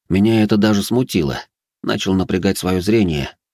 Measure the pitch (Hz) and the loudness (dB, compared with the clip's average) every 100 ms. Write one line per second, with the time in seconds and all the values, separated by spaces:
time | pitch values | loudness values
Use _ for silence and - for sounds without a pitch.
0 | _ 95 107 113 107 107 107 101 98 120 | _ 0 2 2 2 2 2 2 0 -2
1 | 127 92 71 60 - _ _ _ - 107 | 0 -2 -2 -4 -12 _ _ _ -6 -4
2 | 98 95 92 95 98 95 90 92 92 113 | 0 0 0 -2 -2 -2 -2 -2 0 2
3 | 95 76 67 - _ | 2 -2 -6 -12 _